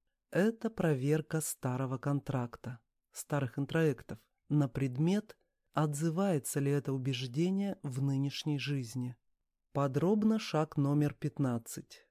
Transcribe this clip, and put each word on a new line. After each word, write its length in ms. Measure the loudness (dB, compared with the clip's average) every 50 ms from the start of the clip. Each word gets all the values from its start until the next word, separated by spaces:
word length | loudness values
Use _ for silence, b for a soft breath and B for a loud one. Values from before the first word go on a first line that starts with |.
| _ _ _ _ _ -2
Это 400 | 2 2 2 2 2 -2 -4 -6
проверка 680 | -2 2 2 2 2 2 2 2 2 2 0 -2 -4 -4
старого 600 | -2 -4 -6 -4 -4 -4 -2 -2 -2 -4 -4 -4
контракта, 800 | -2 -2 -2 -2 -2 -2 -4 -4 -4 -4 -8 -12 -12 -12 -12 -12 _ _ _ _ _ _
старых 480 | -16 -12 -6 -4 -2 -2 -2 -2 -4 -4
интроектов, 580 | -4 0 2 2 4 2 2 0 -6 -12 -12 -12 _ _ _ _ _ 0
на 180 | 2 2 2
предмет, 680 | 2 0 -2 -2 -2 0 0 2 2 2 0 -2 -6 -16 _ _ _ _ _ _ _ 0
отзывается 840 | 0 0 0 0 0 0 0 0 2 2 2 2 0 0 -2 -2 0
ли 120 | 2 2
это 220 | 2 0 0 -2 -2
убеждение 840 | -2 -2 -2 -2 -2 -4 -4 -2 0 0 2 2 0 0 -2 -4 -4 -6
в 180 | -6 -2 0
нынешней 560 | 0 2 2 2 0 0 -2 -4 -4 -2 -2
жизни. 580 | -2 -2 -2 -4 -4 -4 -4 -6 -6 -6 -6 -8 _ _ _ _ _ _ _ _ _ _ _
Подробно 680 | -2 0 0 2 2 2 2 4 4 4 4 4 4 2
шаг 380 | 0 0 0 0 0 2 2
номер 360 | 2 2 4 4 4 2 2 0
пятнадцать. 960 | -4 -6 -4 -2 0 0 0 0 -2 -4 -8 -14 -14 -14 -16 -20 -20 _ _